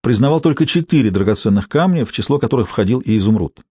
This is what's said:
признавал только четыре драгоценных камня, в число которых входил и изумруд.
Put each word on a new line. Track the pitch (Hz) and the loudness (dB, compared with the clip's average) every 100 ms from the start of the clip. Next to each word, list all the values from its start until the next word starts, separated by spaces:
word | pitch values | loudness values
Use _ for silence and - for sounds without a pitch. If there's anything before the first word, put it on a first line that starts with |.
признавал | 131 110 135 160 | 0 2 2 2
только | 160 143 | 0 0
четыре | 156 180 170 156 110 | 0 0 0 2 2
драгоценных | 95 98 104 113 101 92 | 0 0 0 0 -2 0
камня, | 147 185 175 | 0 0 0
в | 117 | -4
число | - 113 143 | -6 -4 -2
которых | 117 127 107 | 0 -2 -2
входил | - 98 127 | -2 0 -2
и | 120 110 | 0 0
изумруд. | 98 110 90 _ - | 2 0 -2 _ -20